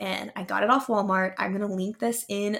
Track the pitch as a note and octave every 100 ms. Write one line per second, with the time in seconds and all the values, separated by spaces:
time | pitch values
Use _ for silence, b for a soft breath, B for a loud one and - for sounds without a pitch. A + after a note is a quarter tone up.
0 | F#3+ F#3+ G#3+ - F#3 G3 G#3 C4+ C4+ G#3+
1 | G3 F#3+ F#3 F#3+ F#3+ G3 G#3 F#3+ F#3+ G#3+
2 | A#3 A#3 - G3+ G#3 G#3+